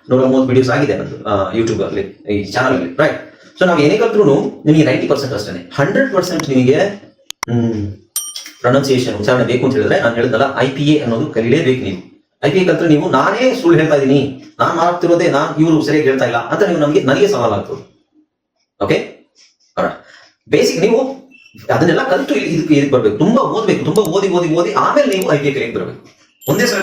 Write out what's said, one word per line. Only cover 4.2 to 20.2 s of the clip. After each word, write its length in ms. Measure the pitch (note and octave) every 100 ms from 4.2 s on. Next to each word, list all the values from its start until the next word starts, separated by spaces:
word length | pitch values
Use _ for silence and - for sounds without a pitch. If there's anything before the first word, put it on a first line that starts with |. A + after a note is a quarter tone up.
| C#3+ C3+ - - D3+
ನಿಮಗೆ 200 | D#3 F3
ನೈಂಟಿ 220 | - -
ಪರ್ಸೆಂಟ್ 260 | C#3 B2
ಅಷ್ಟೇನೆ, 380 | - - - - -
ಹಂಡ್ರೆಡ್ 380 | C#3 G3+ C4+
ಪರ್ಸೆಂಟ್ 360 | F#3 F3+ D#3 C#3
ನಿಮಗೆ, 260 | B2+ B2+ D#3
ಹ್ಮ್, 1160 | G3+ G3+ - _ - - A#2 A#2 A2+ G#2+ G2 F#2+ _ - - - - -
ಪ್ರೊನೌನ್ಸಿಯೇಷನ್ 540 | A#2+ C3+ - B2 A2+ G#2
ಉಚ್ಚಾರಣೆ 300 | - B2+ -
ಬೇಕು 200 | - C3
ಅಂತ 100 | -
ಹೇಳಿದ್ರೆ 260 | - -
ನಾನು 140 | A#2 A2+
ಹೇಳಿದ್ನಲ್ಲ, 280 | - A2 C#3 A2+
ಐ 100 | C#3
ಪಿ 160 | D3
ಎ 180 | D3 D3
ಅನ್ನೋದು 320 | A#2 A2+ G#2
ಕಲಿಲೇಬೇಕು 500 | A2 A#2 D#3+ B2+ B2
ನೀವು. 460 | G2 F2+ - _ _ _
ಐ 80 | C#3+
ಪಿ 60 | F#3
ಎ 80 | F3+
ಕಲ್ತ್ರೆ 220 | D#3 E3+
ನೀವು 240 | D3 -
ನಾನೇ 500 | C3 D#3+ A3 C4 -
ಸುಳ್ಳು 180 | E3+ D#3
ಹೇಳ್ತಾ 160 | D#3 C#3+
ಇದ್ದೀನಿ, 480 | C3+ C#3 - - - -
ನಾನ್ 180 | A#2+ E3
ಮಾಡ್ತಿರೋದೇ, 500 | F3 F3 F3 E3+ E3
ನಾನ್ 320 | C#3 D3+ D3
ಇವ್ರು 260 | E3 D#3 D3
ಸರಿಯಾಗಿ 240 | D3+ C3+
ಹೇಳ್ತಾ 160 | C3 A#2+
ಇಲ್ಲ 120 | A#2
ಅಂತ 260 | - -
ನೀವು 160 | F#3+ E3+
ನಮ್ಗೆ, 240 | D3 -
ನನಗೆ 240 | C3 D#3 G3+
ಸವಾಲ್ 260 | - A2+
ಆಗ್ತದೆ. 600 | G2 - - - _ _ _ _ _ _ _ _ _
ಓಕೆ, 320 | - D#3 - - _ _ _ _ _ - - - - -